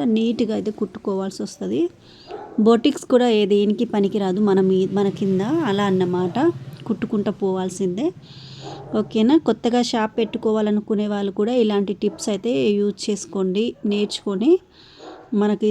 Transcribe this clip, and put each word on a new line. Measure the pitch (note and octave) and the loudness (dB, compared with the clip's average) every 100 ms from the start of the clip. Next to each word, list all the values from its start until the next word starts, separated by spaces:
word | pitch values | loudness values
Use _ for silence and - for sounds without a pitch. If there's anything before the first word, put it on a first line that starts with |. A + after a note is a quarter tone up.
| C4 | 0
నీట్‌గా | A3 A3+ A#3 A3 G#3+ | 2 2 0 -2 -2
అయితే | G3+ | -4
కుట్టుకోవాల్సి | G#3+ G3+ - G#3+ F#3+ F#3+ - | -4 -6 -6 -4 -4 -4 -6
వస్తుంది. | G3+ - F#3+ A#3+ F4 - - - - - - - | -10 -8 -4 -2 -2 -4 -20 -20 -18 -16 -6 2
బొటిక్స్ | A3 A#3 C#4+ - - | 4 4 2 -2 2
కూడా | B3 B3 | 2 4
ఏ | G#3+ G3+ | 4 4
దేనికి | G3+ G#3 G#3 A#3 | 2 2 0 0
పనికిరాదు | G#3 G3 G#3+ F#3+ F#3 | 0 0 0 -2 0
మన | G#3 F#3+ | 2 4
మీ-, | F#3+ F#3 F#3 | 4 2 2
మన | G3 G3 | 0 0
కింద | - G3 F#3 G#3+ D#4+ - | 0 0 0 0 0 0
అలా | G3 G3+ | 0 2
అన్నమాట. | F#3 F3+ F3+ F3+ A3+ E4+ - - - - | 2 2 0 -2 0 0 0 -8 -10 -6
కుట్టుకుంటూ | G#3 G#3+ G#3 G#3 | -4 -2 -2 -2
పోవాల్సిందే. | - G3 F#3 F#3 F#3 F#3+ F#3 D#4+ - - - - - - - - G#3+ | -2 -2 -2 -4 -4 -4 -2 -4 -6 -14 -20 -20 -18 -16 -16 -6 -4
ఓకేనా? | G#3 A3 A3+ D#4 A#3 | -2 2 4 4 4
కొత్తగా | A#3 A#3+ B3 | 0 0 0
షాప్ | A#3+ A#3 A3 - | 0 0 -2 -2
పెట్టుకోవాలనుకునే | A3+ A#3 A3+ G#3+ G#3+ G#3 G#3 G#3 G#3 | -2 -2 0 0 2 0 0 -2 -2
వాళ్ళు | G3+ G3 | -2 -4
కూడా | G3 G#3+ | -2 0
ఇలాంటి | B3+ A3 G3+ G3 | 2 2 2 0
టిప్స్ | G3 G#3 - - | -2 -4 -2 -4
అయితే | G3 A3+ C4+ A#3 | -2 -2 0 2
యూజ్ | G3+ G3+ F#3+ | 2 0 -2
చేసుకోండి, | - G3 - G3 F#3+ F#3+ A#3+ - G#3+ | -4 -4 -4 -4 0 0 -2 -2 -2
నేర్చుకొని. | G#3 G#3 - G#3 F#3+ B3+ F#4+ - - - - - - - | 0 -2 -4 -4 0 4 4 2 -20 -20 -20 -20 -20 -4
మనకి | G#3 G#3 G#3 G#3+ | 0 2 2 0